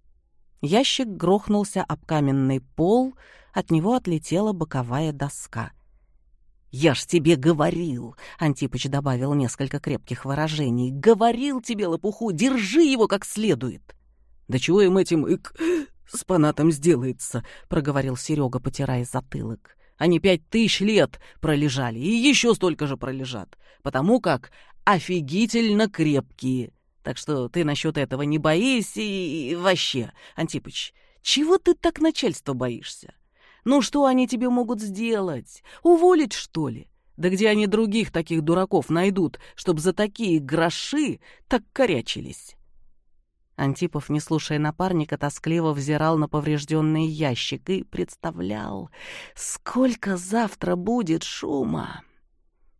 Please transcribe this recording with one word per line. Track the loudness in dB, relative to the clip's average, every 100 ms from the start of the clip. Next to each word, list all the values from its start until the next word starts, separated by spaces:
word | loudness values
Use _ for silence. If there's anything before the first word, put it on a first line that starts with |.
| _ _ _ _ _ _
Ящик | 0 2 2 0 -4
грохнулся | -2 2 2 2 0 0 -4
об | -4 -6 -2
каменный | 0 2 2 2 0
пол, | -4 0 2 4 2 -4 -20 -20 _
от | -6 0
него | 2 2
отлетела | 0 0 -4 0 0 0
боковая | -2 -4 -4 -2 -2 -2
доска. | -4 -6 -8 -12 -10 -10 -12 _ _ _ _ _ _ _ _ _
"Я | 0 2
ж | 2
тебе | 2 2 4
говорил!" | 4 4 2 2 0 -4 -6 -8 -16 -20 -4
Антипыч | -2 0 -4 -4 -4
добавил | -2 -2 -2 0
несколько | 0 0 -2 -6 -4
крепких | -4 -6 -6 -8
выражений. | -6 -4 -2 -2 -2 0 -2
"Говорил | 2 4 4 4 0 -2 -4
тебе, | -4 -4 -2
лопуху, | -2 -4 -4 -4
держи | 0 2 2 2 4
его | 4 4 2
как | 0
следует!" | -2 -2 0 0 -2 -8 -14 -20 _ _ _ -20 -4
"Да | -2
чего | 2 4
им | 6 4
этим, | 2 2
ык, | 0 -2 -4 -4 -2 -2 -4 -12 -14
с | -10
панатом | 0 4 4 4 2
сделается?" | 2 2 2 0 -6 -8 -8 -10 -14 -6
проговорил | -2 0 0 -2 -4
Серёга, | -4 0 0 -2
потирая | -4 -4 -2 -2
затылок. | -4 -6 -6 -8 -8 -10 _ _ _ -2
"Они | 2 4
пять | 4 2 0
тысяч | 0 2 2
лет | 2 4 2 0 -20 -6
пролежали | 0 2 2 0 -4 -4
и | -2
ещё | 2 4 4 4
столько | 2 0 0 -4
же | -4
пролежат, | -6 -8 -8 -10 -12 -18 -20 _
потому | -6 0 4 4
как | 2 -2 -4 -20 -20 -4
офигительно | 2 2 2 -2 -2 0 0 2 2 2 0
крепкие. | 0 0 2 -2 -6 -4 -4 -6 -14 _ _
Так | -12 -10
что | -6 -4 -2
ты | -2
насчёт | -2 -2 -2 -2
этого | -2 -2
не | -2 0
боись | 2 2 2 0 -2 -6
и, | -4 -4 -4 -6 -6
и |
вообще, | 0 2 2 0 -4 -6 -10 -14
Антипыч, | -6 -6 -6 -10 -12 -12 -16 _ _
чего | -2 0 4 4
ты | 4
так | 2 0 0
начальства | 0 0 -2 -4 -6
боишься? | -4 -4 -6 -12 -18 -20 _ _ _ _ _
Ну | 2 2
что | 2 2
они | 4 4 2
тебе | 0 0
могут | 0 0 -4
сделать? | -6 -6 -2 -2 -2 -6 -12 -20 -20 0
Уволить, | 6 8 8 6 4
что | -4 -8 -6 -4
ли? | -6 -14 _ _ -4
Да | 0
где | 2 4
они | 4 2
других | 2 2 0 -2
таких | -4 -2 0
дураков | 2 2 2 0 0
найдут, | 0 2 0 -2 -4 -16
чтоб | -6 -2 0
за | 0
такие | 0 -2 -2 0 0
гроши | 0 0 0 -2 -4 -2 -2 -4 -12 -20 -2
так | -2 -2
корячились?" | 0 2 2 -4 -8 -10 -14 -20 -20 -20 -20 -20 -20 _ _ _ _ _ -4
Антипов, | -4 -2 -4 -4 -4
не | -4
слушая | -2 -4 -2 -2
напарника, | -2 -2 -2 0 -2 -4
тоскливо | -4 -4 -2 0 0
взирал | 0 -2 0 2 2
на | 0
повреждённый | -2 -2 -2 -2 0 2 0 -2
ящик | -2 -2 -2 -4 -6 -4
и | -4
представлял, | -4 -8 -8 -8 -10 -6 -6 -6 -8 -10 -12 -16 -18 -16 -18
сколько | -14 -12 -10 -4 0 0 0 -4 -6
завтра | -2 -2 -2 -4 -4 -2
будет | -2 -2 0 -2
шума. | -4 -8 -6 -4 -2 -4 -6 -12 -20 _ _ _ _ _ _